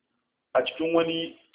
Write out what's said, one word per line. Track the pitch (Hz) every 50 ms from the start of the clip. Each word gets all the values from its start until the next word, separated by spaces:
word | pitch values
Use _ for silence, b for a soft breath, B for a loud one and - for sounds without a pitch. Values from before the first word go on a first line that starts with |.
| _ _ _ _ _ _ _ _ _ _ -
a | 127 123
cikin | - - - 160 165 165
wani | 165 165 165 165 165 165 165 - - _ _